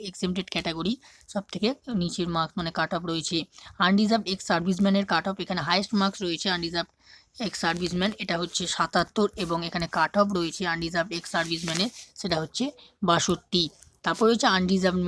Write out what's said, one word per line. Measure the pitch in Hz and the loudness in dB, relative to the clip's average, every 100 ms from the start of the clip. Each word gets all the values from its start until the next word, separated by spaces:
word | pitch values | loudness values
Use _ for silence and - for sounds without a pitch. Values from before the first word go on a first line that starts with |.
| 208 | -6
এক্সেমপ্টেড | - 180 185 180 | -6 -4 -2 -4
ক্যাটাগরি, | 170 170 165 175 254 - - - | -4 -4 -4 -4 -4 -8 -20 -10
সব | 202 - | -8 -6
থেকে | 175 208 269 - 220 | -2 -2 -2 -4 -2
নিচের | 175 - 170 165 | -2 -2 -2 -2
মার্কস | 160 - | -2 -4
মানে | 165 165 | -4 -2
কাট | 160 175 | -2 -2
অফ | 175 | -2
রয়েছে। | 165 147 165 - - - - 185 | -4 -2 -2 -4 -10 -10 0 4
আনরিজার্ভড | 202 208 226 185 | 6 4 2 0
এক্স | 190 - | -4 -2
সার্ভিসম্যানের | 175 175 180 196 196 196 | 0 0 2 4 4 2
কাট | 165 190 | 0 0
অফ | 190 | -4
এখানে | 175 170 151 | -4 -4 0
হায়েস্ট | 180 202 202 | 0 2 2
মার্কস | 196 190 180 | 0 0 -4
রয়েছে | 160 196 175 | -2 -2 -2
আনরিজার্ভড | 170 180 330 _ _ - _ - 226 | -2 -4 -6 _ _ -20 _ -6 -6
এক্স | - | -2
সার্ভিসম্যান, | 170 175 175 180 196 - | -2 0 -2 0 -2 -2
এটা | 196 170 | -4 -4
হচ্ছে | 170 - 175 - | -2 -4 -2 -2
সাতাত্তর | 165 185 170 - 202 - | 0 2 0 2 0 0
এবং | 170 170 170 | -2 -2 -2
এখানে | 175 165 175 | -4 -2 0
কাট | 156 202 | 2 4
অফ | 202 190 | 2 2
রয়েছে | 165 - 185 | -2 -2 -2
আনরিজার্ভড | 165 170 175 170 339 | -2 -2 -2 -2 -4
এক্স | - 175 | -4 -2
সার্ভিসম্যানের, | 165 165 170 165 226 - - - | -2 -2 -2 0 -2 -4 -18 -8
সেটা | 185 160 | -2 -2
হচ্ছে | 156 - 269 - - - 175 | -2 -2 -4 -4 -20 -4 2
বাষট্টি। | 170 - 170 - 180 156 - - _ - | 2 2 -2 0 0 0 -6 -20 _ -2
তারপর | - 226 | 2 4
রয়েছে | 233 254 190 | 4 4 4
আনরিজার্ভড | 185 190 185 180 | 4 4 2 2